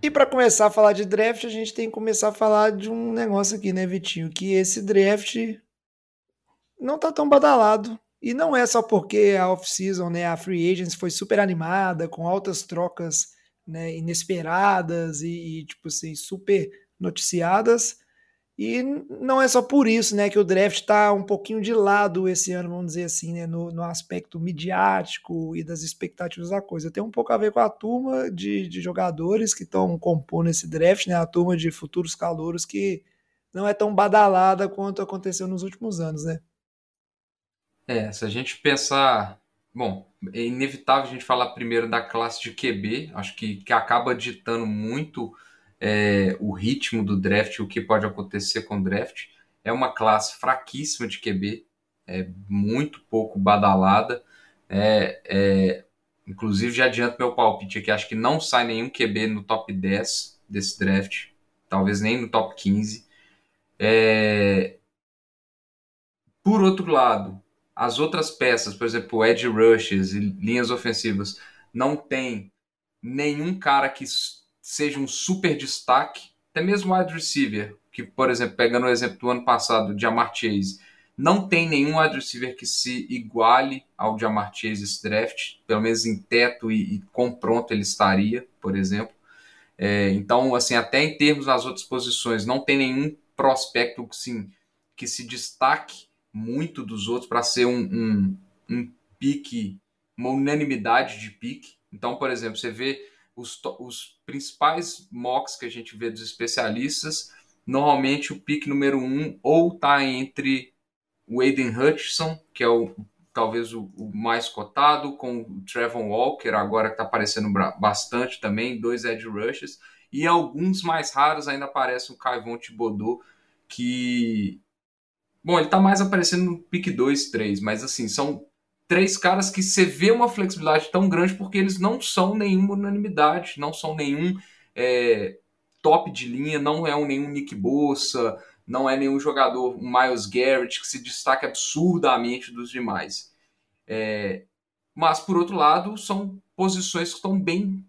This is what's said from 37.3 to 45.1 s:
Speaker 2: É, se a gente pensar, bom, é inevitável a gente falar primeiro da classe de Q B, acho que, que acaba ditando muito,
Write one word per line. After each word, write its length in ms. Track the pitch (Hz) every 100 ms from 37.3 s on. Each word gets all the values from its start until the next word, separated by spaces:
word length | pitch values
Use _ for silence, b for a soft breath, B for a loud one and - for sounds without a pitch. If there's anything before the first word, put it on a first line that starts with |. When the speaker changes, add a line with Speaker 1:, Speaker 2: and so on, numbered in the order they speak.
| _ _ _ _ _ -
Speaker 2:
É, 220 | 117 107
se 140 | 101
a 40 | 110
gente 280 | 110 131 -
pensar, 840 | 147 135 - 139 135 117 95 95 _ _ _
bom, 380 | 120 117 95 - _ 95
é 100 | 110
inevitável 640 | 117 127 135 135 - 135
a 80 | 131
gente 120 | 127
falar 260 | - 127 123
primeiro 380 | - 117 117 113
da 140 | 117
classe 400 | 113 117 117 -
de 80 | 117
Q 220 | - 131
B, 380 | 101 104 123 160
acho 220 | - 98 -
que, 220 | 110 98
que 140 | -
acaba 400 | 117 - 120 123
ditando 540 | 123 123 113 - 117 110
muito, 680 | 104 110 131 156